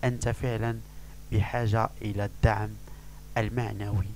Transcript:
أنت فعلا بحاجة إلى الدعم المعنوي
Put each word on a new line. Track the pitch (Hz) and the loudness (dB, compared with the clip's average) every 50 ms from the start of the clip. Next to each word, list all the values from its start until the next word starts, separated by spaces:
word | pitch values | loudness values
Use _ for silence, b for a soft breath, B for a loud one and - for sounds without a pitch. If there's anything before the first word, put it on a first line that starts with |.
| - | 2
أنت | 127 127 117 - 117 | 0 0 2 0 0
فعلا | 117 - - 127 120 110 110 117 117 113 113 B B B B B B B B - - | 0 2 0 -2 0 0 0 0 0 -2 -6 B B B B B B B B 0 2
بحاجة | 107 98 - - 120 120 110 104 113 110 - - - - | 2 2 4 2 2 2 4 4 4 4 2 0 -2 -4
إلى | 107 104 101 101 | -2 0 0 -2
الدعم | 101 - - - 113 107 104 107 107 107 104 - B B B B B B B B - - 120 | -2 -2 4 6 6 6 6 0 -4 -6 -8 -12 B B B B B B B B -4 -2 0
المعنوي | 110 104 110 123 120 104 107 101 101 104 101 101 95 - 104 | 0 0 0 0 -2 -2 -2 -4 -4 0 0 0 0 0 -4